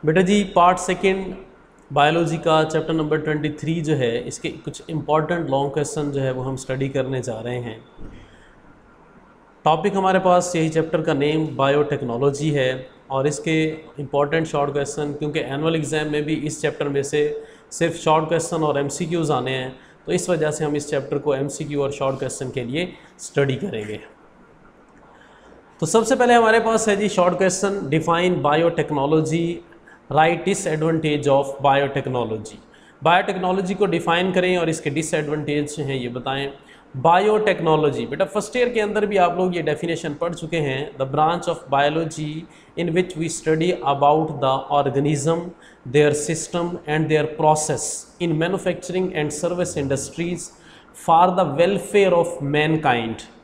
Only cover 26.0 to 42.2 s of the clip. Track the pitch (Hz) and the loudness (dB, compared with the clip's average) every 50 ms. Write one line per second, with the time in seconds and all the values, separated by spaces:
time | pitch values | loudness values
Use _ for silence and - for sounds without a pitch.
26 | 220 214 262 220 247 240 240 233 226 220 220 226 220 226 226 220 220 220 202 196 | 4 4 2 2 4 6 6 6 6 6 4 4 4 2 0 2 2 2 0 2
27 | 214 202 - 185 175 180 - - 190 185 180 - - 196 202 202 185 139 143 160 | 0 0 2 4 2 2 4 2 2 2 2 0 -2 -2 -2 -2 -2 0 0 0
28 | 160 170 170 170 175 185 180 151 135 147 147 160 165 170 165 - 151 - 151 139 | 2 2 2 2 2 2 0 2 2 2 2 4 2 2 2 0 -2 -2 0 -2
29 | 135 143 156 160 156 - 156 170 170 170 170 170 - - - - - - - - | 0 2 2 2 2 2 0 -2 -2 -2 -4 -8 -12 -18 -20 -20 -20 -20 -20 -20
30 | _ _ 131 147 156 165 175 170 - 185 196 - - 175 156 156 156 160 165 160 | _ _ 2 4 4 4 2 0 -2 -2 -2 -2 -2 -4 -2 0 0 0 0 0
31 | 156 156 147 147 127 143 135 139 143 - - - 135 143 135 139 139 135 - 143 | 0 0 0 0 2 4 4 4 2 0 -6 0 2 2 4 4 2 0 -2 -4
32 | 127 135 127 123 117 110 110 107 104 - - - - - - - - - - _ | -4 -2 -2 -2 -2 -4 -4 -8 -8 -12 -16 -18 -20 -20 -20 -20 -20 -20 -20 _
33 | 131 156 170 185 202 196 196 185 180 180 185 196 190 180 202 190 208 185 165 170 | 2 4 4 4 4 0 -2 -2 0 0 0 0 0 -2 0 0 0 0 0 0
34 | - - 170 175 180 190 180 185 180 180 180 180 165 160 160 160 - 151 135 151 | 0 2 2 2 2 2 2 2 2 2 2 0 0 0 -2 -2 -4 -4 -4 -2
35 | 160 - - 156 151 143 151 151 143 147 147 147 147 143 - - 143 135 139 131 | -4 -2 -2 -2 -2 -2 -4 -4 -2 -2 -2 -2 -2 -4 -6 -6 -6 -4 -4 -4
36 | 120 120 120 127 120 135 135 135 139 139 - - - - - - - - - 131 | -4 -4 -6 -6 -6 -4 -4 -4 -4 -6 -8 -12 -20 -20 -20 -20 -20 -12 -12 0
37 | 123 165 170 185 202 214 214 208 214 202 185 - 160 160 156 156 151 143 135 120 | 4 6 6 6 6 4 4 4 4 2 0 2 4 4 4 4 4 2 0 0
38 | 120 - - - 196 190 - 208 196 - - 247 247 240 240 226 214 202 202 214 | -4 -6 -2 -4 -4 -2 -2 -6 -6 -2 0 0 0 0 0 0 -2 0 0 0
39 | 208 196 208 190 175 175 175 180 185 185 180 175 156 151 147 147 - 170 165 160 | 0 2 4 4 4 4 4 2 0 0 0 -2 -2 -2 -2 -2 -2 -4 -4 -4
40 | - 160 147 143 170 175 170 - - 156 170 165 151 139 131 131 147 156 - 131 | -4 -8 -6 -4 -4 -4 -4 -6 -8 -4 -2 -2 -2 -2 -2 -4 -6 -8 -4 -6
41 | 135 135 135 147 156 156 170 175 175 - 165 - - - 139 139 143 147 151 160 | -4 -2 2 2 2 2 2 -2 -2 -4 -6 -6 -4 -2 2 2 2 2 2 0
42 | 165 156 - - | -4 -4 -6 -8